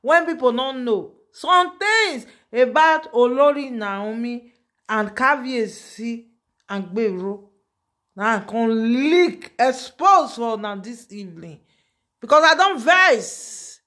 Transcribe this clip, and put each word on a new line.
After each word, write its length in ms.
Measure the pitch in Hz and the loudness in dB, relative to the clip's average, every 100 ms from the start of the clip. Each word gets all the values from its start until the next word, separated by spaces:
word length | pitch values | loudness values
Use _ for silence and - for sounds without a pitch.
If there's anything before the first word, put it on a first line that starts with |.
when 240 | 240 330 | 2 2
people 280 | 330 320 247 | 2 -2 0
don't 320 | 240 269 262 | 0 -4 -6
know. 300 | 247 208 - _ _ | -4 -4 -6 _ _
Some 460 | _ 277 359 359 359 | _ 2 2 2 -2
things 460 | 403 440 415 277 - _ _ | -2 0 0 -4 -12 _ _
about 600 | 233 254 302 320 311 311 | 0 2 4 4 2 -2
Olori 600 | 240 247 262 285 285 277 | 0 0 4 2 2 -4
Naomi 800 | 240 208 196 214 220 240 240 240 _ _ _ _ | -8 -6 -6 -8 -6 -8 -8 -14 _ _ _ _
and 220 | 220 208 | -4 -4
Kabiyesi 1160 | 202 262 285 254 254 214 160 - - 233 233 233 _ _ _ _ | -2 0 0 -2 -4 -6 -8 -20 -12 -10 -10 -14 _ _ _ _
and 160 | 196 | -10
Gbero. 640 | 180 190 220 185 190 202 - _ _ _ _ _ _ | -8 -4 -2 -2 -8 -10 -14 _ _ _ _ _ _
Now 220 | - 208 220 | -6 -2 -2
I 40 | |
come 280 | 214 220 226 226 226 | -4 -4 0 0 0
leak, 600 | 240 285 349 349 190 - _ | 0 2 2 2 -2 -18 _
expose 760 | 254 254 - _ 359 392 277 - | 0 0 -10 _ 4 4 4 -4
for 200 | 233 220 | -6 -6
una 240 | 208 202 | -8 -10
this 320 | 190 240 - | -14 -18 -18
evening. 460 | 202 190 165 165 147 _ _ _ _ _ _ | -16 -16 -16 -20 -20 _ _ _ _ _ _
Because 240 | 226 302 | 2 4
I 100 | 320 | 6
don 240 | 311 381 349 | 4 2 0
vex. 1040 | 233 359 370 240 185 - - - - - | 2 4 6 2 -2 -14 -16 -18 -20 -20